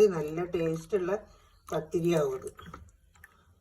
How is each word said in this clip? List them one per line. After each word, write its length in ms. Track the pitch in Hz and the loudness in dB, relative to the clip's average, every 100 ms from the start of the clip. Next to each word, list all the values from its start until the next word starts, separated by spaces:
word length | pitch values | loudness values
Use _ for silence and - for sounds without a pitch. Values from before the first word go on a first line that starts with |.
| 208 170 | 6 4
നല്ല 280 | 151 160 175 175 | -2 -4 -2 0
ടേസ്റ്റുള്ള 560 | 165 165 - 208 180 208 - - - - - | 0 -2 -2 -2 0 -2 -6 -20 -20 -20 -6
പത്തിരിയാവും 640 | 185 - 175 170 165 143 131 | -6 -2 0 2 4 2 -2
ഇത്. 100 | - - - - - - _ - - _ _ _ | -8 -14 -16 -18 -20 -20 _ -20 -20 _ _ _